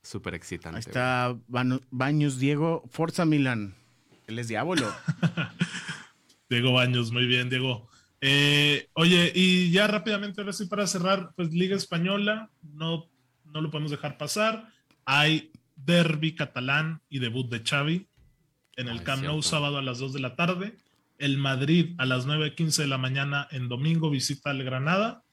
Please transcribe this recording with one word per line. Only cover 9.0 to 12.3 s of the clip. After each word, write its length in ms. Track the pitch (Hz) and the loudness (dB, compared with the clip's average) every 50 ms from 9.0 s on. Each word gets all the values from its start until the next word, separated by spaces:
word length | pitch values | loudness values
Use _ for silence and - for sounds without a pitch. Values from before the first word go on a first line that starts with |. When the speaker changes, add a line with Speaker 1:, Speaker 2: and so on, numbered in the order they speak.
| 165 175 180 175 175 165 - | 6 6 6 6 6 4 4
Speaker 3:
y 360 | 180 185 185 185 180 180 175 | 4 4 4 4 4 4 4
ya 160 | 170 190 208 | 4 4 4
rápidamente, 540 | 208 208 208 214 226 208 202 202 208 190 208 | 4 2 0 0 -2 -4 -2 -4 -8 -8 -8
ahora 120 | 202 202 | -8 -8
sí, 140 | 196 - 208 | -6 -8 -6
para 200 | 175 208 202 202 | -4 -2 -2 -2
cerrar, 460 | 175 - 185 170 190 196 190 180 - _ | -2 -2 -2 2 2 0 0 0 -8 _
pues 160 | - 175 160 | -4 -4 -2
Liga 240 | 160 170 185 185 196 | 0 0 2 2 0
Española, 760 | 196 - - 175 165 170 185 196 208 208 208 | -2 -4 -4 -2 -2 0 0 0 0 0 0